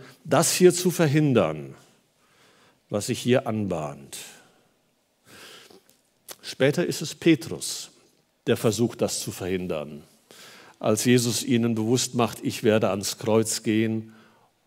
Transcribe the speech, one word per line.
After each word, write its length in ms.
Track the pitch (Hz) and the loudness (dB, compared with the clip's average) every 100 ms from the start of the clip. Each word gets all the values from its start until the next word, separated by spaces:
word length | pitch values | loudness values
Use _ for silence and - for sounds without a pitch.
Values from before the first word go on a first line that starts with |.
| - - | -14 -14
das 300 | - 131 170 | 0 2 2
hier 200 | - 180 | 6 6
zu 160 | 180 185 | 6 0
verhindern, 840 | 160 160 151 151 120 80 78 67 - - _ _ _ _ _ _ _ _ _ - | 2 2 4 4 4 2 -2 -10 -16 -20 _ _ _ _ _ _ _ _ _ -6
was 180 | 107 113 | -4 -4
sich 120 | 117 | -2
hier 260 | 123 123 - | 2 2 0
anbahnt. 680 | 110 101 85 73 71 69 - - - _ _ _ _ _ _ _ _ _ - - - - - _ _ _ _ - - | -4 -2 -4 -6 -10 -16 -18 -18 -20 _ _ _ _ _ _ _ _ _ -20 -20 -20 -20 -20 _ _ _ _ -20 -18
Später 440 | - - 135 165 170 | -10 0 2 2 -2
ist 160 | - | -4
es 120 | 160 | -8
Petrus, 760 | - 170 160 - - - - - _ _ _ _ _ - | 0 4 4 0 -10 -10 -10 -14 _ _ _ _ _ -2
der 100 | 113 | 0
versucht, 440 | 120 104 117 - | 0 0 -2 -2
das 180 | 101 - | -4 -4
zu 120 | - | -8
verhindern. 680 | - 92 92 90 80 73 73 - _ _ - - - - - | -8 -4 -4 -4 -6 -8 -14 -20 _ _ -20 -20 -20 -20 -6
Als 260 | 117 107 123 | -2 0 4
Jesus 380 | 123 120 113 | 4 2 -2
ihnen 320 | 135 117 117 110 | 0 0 2 0
bewusst 400 | 110 127 - 123 | 0 0 0 0
macht, 240 | 113 - | -2 -2
"Ich 200 | - - | -8 -2
werde 260 | 110 107 104 | 2 2 2
ans 300 | 101 98 - | -2 -6 -6
Kreuz 420 | 110 110 110 - | 0 2 2 -2
gehen 520 | 120 107 113 110 110 - - _ _ _ | -2 0 0 -4 -8 -18 -20 _ _ _